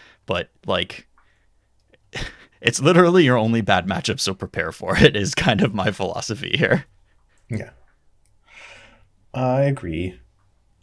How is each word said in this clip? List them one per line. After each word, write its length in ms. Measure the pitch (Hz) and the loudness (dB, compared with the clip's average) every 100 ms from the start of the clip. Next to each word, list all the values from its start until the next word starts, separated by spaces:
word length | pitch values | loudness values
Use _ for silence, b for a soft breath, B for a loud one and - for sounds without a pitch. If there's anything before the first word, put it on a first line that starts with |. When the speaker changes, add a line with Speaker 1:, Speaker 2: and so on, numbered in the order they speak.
| b b - | b b -8
Speaker 1:
But, 240 | 90 - _ - | -6 -8 _ -6
like, 420 | 92 90 - - _ _ _ _ _ _ _ _ _ _ | -4 -4 -10 -20 _ _ _ _ _ _ _ _ _ _
<laughs> 480 | - - - - _ | -12 -12 -12 -20 _
it's 180 | 117 - | -4 0
literally 460 | 135 180 175 185 143 | 4 6 6 6 4
your 120 | 123 | 4
only 240 | 110 117 | 2 0
bad 260 | 107 92 87 | 2 0 0
matchup, 320 | 85 - - | -4 -4 -4
so 140 | - | -4
prepare 380 | 95 90 - 82 | -6 -8 -6 -6
for 260 | - 90 92 | -6 -2 4
it 180 | - 104 | 4 4
is 200 | 98 - | -4 -2
kind 260 | - 104 | 0 2
of 120 | 107 | 0
my 180 | 104 95 | 0 -4
philosophy 640 | 95 92 - - 107 - - | -4 -4 -6 -8 -8 -4 0
here. 280 | - 185 - _ _ _ _ _ - | 2 0 -2 _ _ _ _ _ -10
Speaker 2:
Yeah. 220 | 110 - - _ _ _ _ _ _ _ B B B B B B _ _ | -10 -10 -18 _ _ _ _ _ _ _ B B B B B B _ _
I 300 | 127 127 131 | -4 -2 0
agree. 560 | 139 139 85 80 90 - - _ _ _ _ _ | 0 -2 -4 -6 -6 -8 -20 _ _ _ _ _